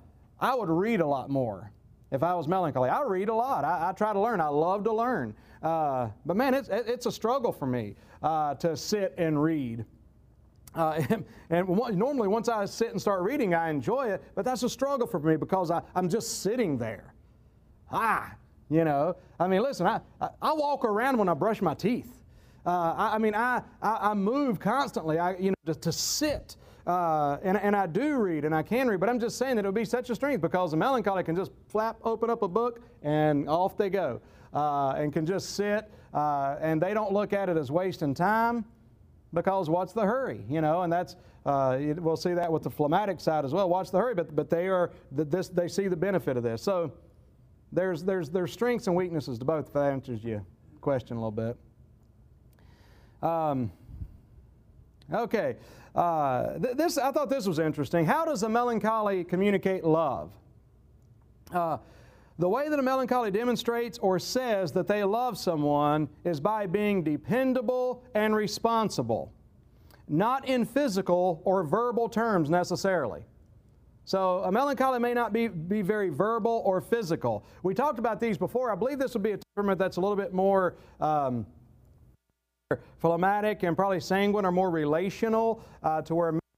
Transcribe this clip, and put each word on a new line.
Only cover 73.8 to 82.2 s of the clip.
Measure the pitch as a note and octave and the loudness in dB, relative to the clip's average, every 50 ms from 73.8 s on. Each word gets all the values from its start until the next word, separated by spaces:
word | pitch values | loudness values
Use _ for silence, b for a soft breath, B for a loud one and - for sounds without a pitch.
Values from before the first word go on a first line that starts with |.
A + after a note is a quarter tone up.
| - - - - - | -20 -20 -20 -20 -10
So | - - F#3+ F#3+ F#3 F3+ F#3+ F#3+ | -4 -2 0 2 2 0 0 0
a | F#3 | 0
melancholy | F#3+ A#3+ C#4 C#4+ C4+ G3 C4+ C4 B3+ A#3+ | 2 2 2 2 2 0 0 0 2 0
may | A#3 A#3+ A#3+ | 0 0 0
not | A#3+ A#3 G#3 | 0 0 0
be, | G3+ A3+ A#3 A3+ | 0 0 0 0
be | F3+ D#3+ D#3 F3+ G#3 G#3+ F#3+ | -2 -6 -4 -2 -2 0 0
very | F3 G#3+ G#3+ G3+ F3+ | 0 0 0 0 -2
verbal | C#3+ C3 F#3+ A3 A#3 A3+ G3+ A#3 A#3 A3+ - | 0 0 0 0 0 0 0 0 0 0 2
or | G3 F#3 F3+ | 2 0 0
physical. | - - A#3 A#3 G#3 D#3 E3 - - A#2+ G#2+ G#2+ B B B B | 0 0 0 0 0 0 -2 -2 0 -2 -2 -2 B B B B
We | B F#3 G3 | B -2 0
talked | B3+ C#4 D4+ C4 A#3 | 0 0 0 0 0
about | A3+ A#3 G#3+ E3+ | -2 -2 -2 0
these | A#3 A3+ G3 C3+ | -2 -2 0 -2
before. | F3+ - - B3 B3+ A#3 | -2 -2 -2 -2 -2 0
I | G3+ | -2
believe | E3+ G#3+ C4+ D4 C4 | -2 -2 -2 -2 -2
this | C4+ A#3+ - | -2 -2 -2
would | A3 | -2
be | F#3+ A3 G3 | -2 -2 -2
a | - - _ - | -4 -8 _ -6
temperament | G3+ G3+ G3+ F#3+ D#3+ | -2 0 0 2 2
that's | F#3+ F3+ - F3 | 0 -2 0 0
a | |
little | F#3 G3+ G#3 G3 | 0 0 0 -2
bit | G3 F3 F#3 | -2 -2 0
more, | F#3 F#3+ G3 G3 F#3+ F#3 E3 - B B B B B | 2 4 4 4 4 4 2 -2 B B B B B
um, | D#3 D#3 D3+ D3 C#3 C3 B2 A#2 G2+ - - - - - - - - - - - - - - _ | 0 0 2 2 0 0 -2 -4 -6 -8 -12 -20 -20 -20 -20 -20 -20 -20 -20 -20 -20 -20 -20 _